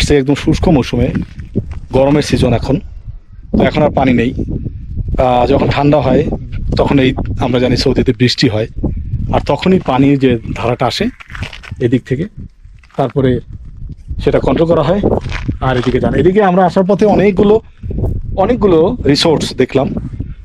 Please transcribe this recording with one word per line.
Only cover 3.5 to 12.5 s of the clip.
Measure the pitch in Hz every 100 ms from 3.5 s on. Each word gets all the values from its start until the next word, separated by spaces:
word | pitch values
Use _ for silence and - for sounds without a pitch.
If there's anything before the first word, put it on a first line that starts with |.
তো | -
এখন | 131 156
আর | 147
পানি | 147 131
নেই। | 120 117 - - - - - - - - -
আহ, | 127 123 123
যখন | 135 -
ঠান্ডা | 135 143 147
হয় | 131 131 156 - - - - -
তখন | 135 143
এই | 131 131 - -
আমরা | 131 123
জানি | 123 123
সৌদিতে | 139 120 123
বৃষ্টি | 117 123 - 135
হয়, | 107 113 - - - - - -
আর | 120 -
তখনই | 143 185 190
পানির | - 127 139 139
যে | 127 117 -
ধারাটা | - 113 120 120
আসে | - 226 - - - - - - -
এদিক | 120 123
থেকে, | - 131 196 - -